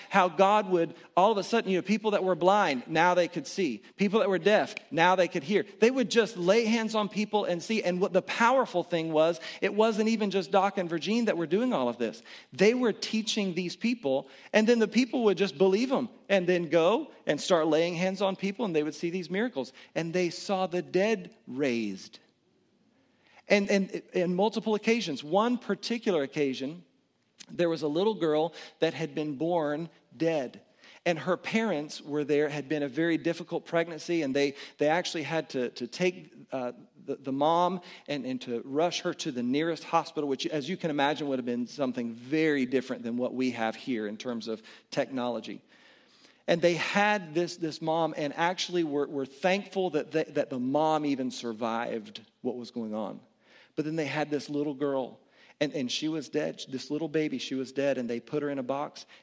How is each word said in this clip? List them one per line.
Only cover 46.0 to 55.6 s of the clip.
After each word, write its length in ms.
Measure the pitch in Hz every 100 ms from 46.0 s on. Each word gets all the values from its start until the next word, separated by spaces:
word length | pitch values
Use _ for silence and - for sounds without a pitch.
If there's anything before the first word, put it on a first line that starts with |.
| _ _ - _ -
And 120 | 170
they 120 | 170
had 600 | 170 - 202 208 208 170
this, 220 | 151 175 -
this 260 | 160 147
mom 320 | 160 160 160 156
and 160 | 147 143
actually 480 | 170 185 - 175
were, 240 | 160 143 143
were 180 | 143 131
thankful 640 | - 185 190 196 190 185
that 200 | 147 -
they, 140 | 156 147
that 240 | 147 135
the 100 | 131
mom 460 | 127 143 156 156 147
even 260 | 135 127
survived 880 | 120 120 110 117 113 120 117 107 - 110 _
what 160 | 127 120
was 140 | 117
going 220 | - 113
on. 280 | 107 101 101 - _ _ - - -
But 80 | 151
then 100 | 160
they 100 | 143
had 240 | 143 147
this 200 | 147 -
little 240 | 147 147
girl, 460 | 135 143 135 123 - _ _ - -